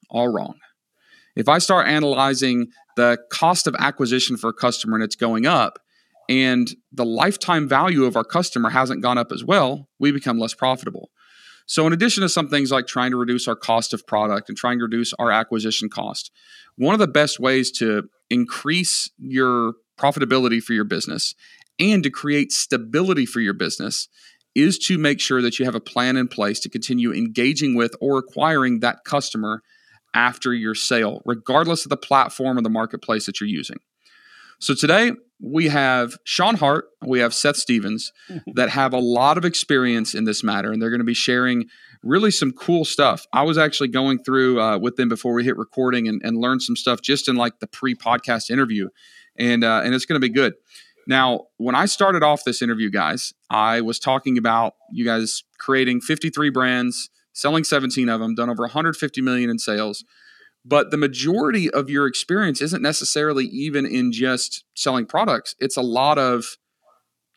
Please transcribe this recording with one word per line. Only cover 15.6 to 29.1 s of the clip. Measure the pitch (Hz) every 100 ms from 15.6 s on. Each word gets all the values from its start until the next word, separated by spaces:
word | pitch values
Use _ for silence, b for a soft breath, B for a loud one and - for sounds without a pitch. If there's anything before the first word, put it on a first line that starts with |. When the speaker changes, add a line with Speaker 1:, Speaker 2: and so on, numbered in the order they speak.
| 110 - 107
Speaker 1:
cost, | - 101 - - b b b b
one | b 135
of | 214
the | 180
best | 147 147 -
ways | 131 131 123 -
to | 113 107 101 _ -
increase | 123 120 - 143 180 175 - - -
your | 131 131 127 120 113 113 _ -
profitability | 139 147 127 131 123 117
for | 110
your | 113
business | 104 87 - - - - b b b -
and | 196 202
to | 143
create | - 147 147 143
stability | - - 123 113 143 190 156
for | 120 120
your | 104
business | 98 85 - 101 - - b b b b 131
is | 160 -
to | - 180
make | 147 143
sure | - 131
that | 120 -
you |
have | 127 113
a |
plan | - 120 127 131
in | 123
place | - 101 107
to | -
continue | 120 - 123 120
engaging | 95 113 113 127 156 147 120
with | 117 -
or | 139 135
acquiring | 131 - 151 151 127 117
that | 120 -
customer | -